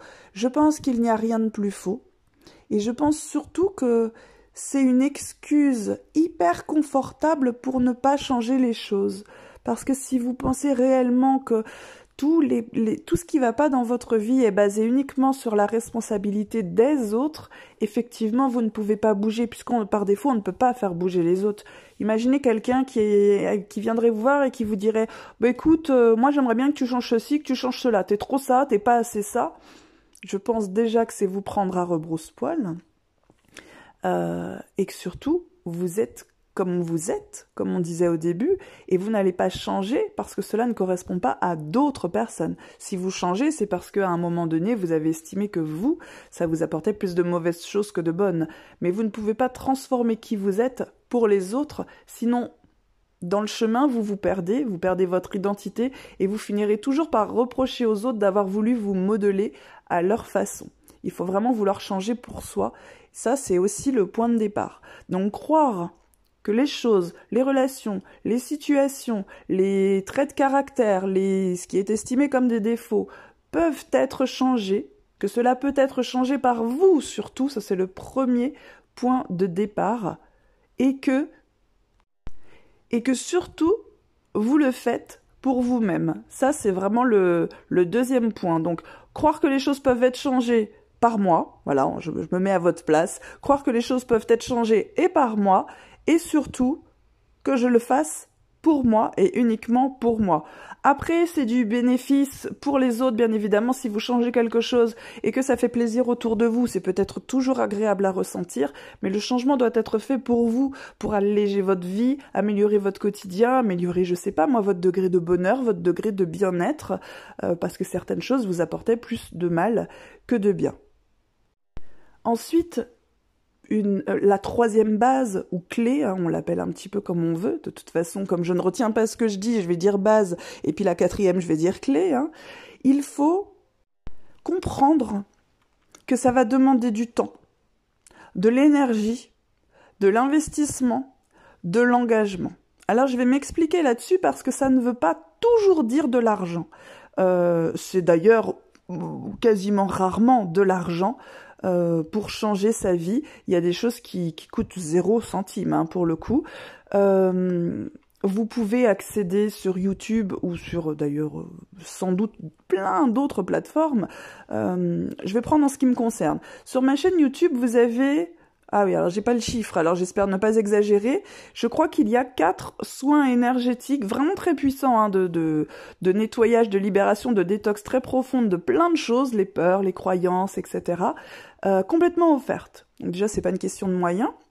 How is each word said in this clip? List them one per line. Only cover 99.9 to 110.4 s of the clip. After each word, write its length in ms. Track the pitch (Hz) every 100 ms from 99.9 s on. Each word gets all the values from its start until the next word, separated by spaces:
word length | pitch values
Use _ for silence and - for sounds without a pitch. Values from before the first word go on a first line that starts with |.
| 269 233 226
moi. 240 | 196 156 - - - -
Après, 440 | 262 285 - 339 339
c'est 200 | 311 233
du 180 | 247
bénéfice 840 | 214 247 247 254 - 277 277 - - -
pour 180 | 285 277
les 220 | 262 226
autres, 160 | 262 220
bien 160 | 226
évidemment, 400 | 220 208 202 233
si 160 | 254 240
vous 120 | 208
changez 320 | - 247 233
quelque 280 | 247 233 233
chose 360 | 226 247 233 214 - -
et 80 | 214
que 100 | 254
ça 160 | 269 240
fait 120 | 240
plaisir 400 | 240 233 226 240
autour 280 | 240 233 220
de 100 | 233
vous, 200 | 233 240
c'est 140 | 190
peut-être 400 | 190 190 196 -
toujours 400 | - 262 254 247
agréable 440 | 214 202 214 196
à 60 | 196
ressentir, 640 | 185 185 190 175 - 277 - - -
mais 60 | 196
le 100 | 202
changement 380 | - 247 254 277
doit 140 | 233
être 240 | 220 220 220
fait 200 | - 269
pour 300 | 269 240